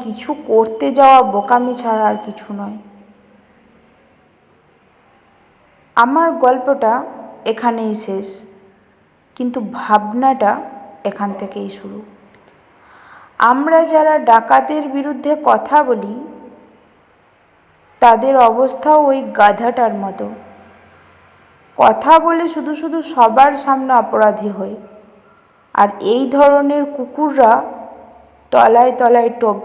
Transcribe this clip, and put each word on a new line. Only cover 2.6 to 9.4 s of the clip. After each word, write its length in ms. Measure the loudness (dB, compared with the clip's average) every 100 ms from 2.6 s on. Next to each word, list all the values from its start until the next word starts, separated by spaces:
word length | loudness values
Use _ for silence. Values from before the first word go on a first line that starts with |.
| -14 -16 -20 -20 _ _ _ _ _ _ _ _ _ _ _ _ _ _ _ _ _ _ _ _ _ _ _ _ _ _ _ _ _
আমার 380 | 0 2 2 0
গল্পটা 720 | 2 0 0 0 -2 0 -2 -6 -16 -20 -14
এখানেই 500 | -8 -4 -4 -4 -6
শেষ, 500 | -8 -8 -10 -10 -16 -20 _ _ _ _ _ _ _ _
কিন্তু 260 | -8